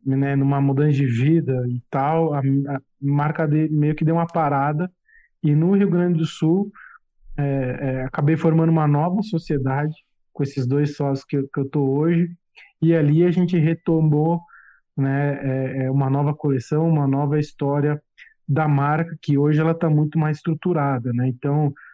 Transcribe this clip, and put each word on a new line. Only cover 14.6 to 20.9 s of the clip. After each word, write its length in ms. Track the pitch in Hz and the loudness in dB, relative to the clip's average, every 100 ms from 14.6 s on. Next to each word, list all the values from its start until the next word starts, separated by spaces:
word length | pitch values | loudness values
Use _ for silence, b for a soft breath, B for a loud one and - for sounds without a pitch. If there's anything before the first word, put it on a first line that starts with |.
| B B _ - | B B _ -4
né, 420 | 135 139 143 139 | -2 0 -2 -2
é, 420 | 135 131 131 135 131 | -4 -2 -4 -4 -2
é, 60 | |
uma 180 | 139 135 | 0 0
nova 240 | 139 147 | 0 -2
coleção, 540 | 147 151 135 - 151 165 | -2 -2 -2 -2 0 2
uma 180 | 156 139 | 2 0
nova 320 | 135 143 151 | 0 0 -2
história 640 | 147 - 139 143 147 151 _ - B B - | -2 -4 -2 0 0 -2 _ -20 B B -4
da 220 | 143 156 | 0 2
marca, 500 | 139 143 156 170 156 | 2 2 0 -4 -6
que 160 | - 139 | -2 0
hoje 240 | 147 151 | 2 2
ela 120 | 160 | 0
tá 160 | 165 165 | 0 0
muito 300 | 151 151 160 | 2 0 0
mais 180 | 156 151 | -2 -2
estruturada, 720 | 175 156 180 165 139 | -4 -4 -2 -2 -2